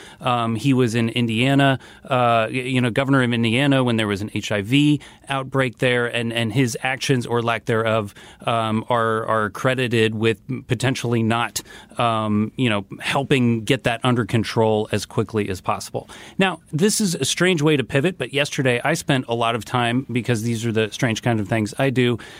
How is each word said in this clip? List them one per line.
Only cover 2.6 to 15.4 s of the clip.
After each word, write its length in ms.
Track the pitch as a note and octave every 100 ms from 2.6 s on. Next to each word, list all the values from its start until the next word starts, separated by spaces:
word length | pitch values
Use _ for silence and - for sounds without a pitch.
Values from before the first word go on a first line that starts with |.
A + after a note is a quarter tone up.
| B2+ B2+
know, 80 | B2
governor 340 | A2 C3+ C3+
of 100 | B2
Indiana 500 | A#2+ A2+ A#2 C#3+ C3+
when 120 | B2 A2+
there 100 | G#2+
was 140 | G2+
an 80 | G#2+
H 180 | G#2+ -
I 120 | G#2
V 380 | G2+ C#3 D3 D3 - - -
outbreak 500 | C#3 C3 C3+ B2+ -
there, 280 | C3 B2 A#2+
and, 260 | A#2 A#2
and 180 | A#2 A2+
his 280 | G#2+ B2+ A2+
actions 440 | C3 C3 - C3 A2+
or 160 | A#2+
lack 240 | A#2 A2+ -
thereof, 480 | A2+ A2+ A2 G2+ - - - -
um, 400 | A#2 A2+ A2 A2
are, 380 | A#2+ A2+ A2 A2+
are 240 | A2 G#2
credited 640 | - C3+ C3 B2+ A#2 A2
with 260 | A2 A2+ A2 - B2 -
potentially 560 | A#2+ B2+ C3 A#2+ A#2+
not, 380 | A2+ A#2 A2+ - - - - -
um, 540 | A#2+ A2+ A2 G#2 G#2+ -
you 140 | B2
know, 160 | G#2 G2 -
helping 640 | - C#3+ C3+ C#3 A#2+ A#2
get 200 | G#2+ C3+
that 160 | - A#2
under 220 | C3 A#2+
control 640 | A2 A#2+ G2 - A2 G#2+ G#2+
as 120 | G#2
quickly 460 | - - A2 A2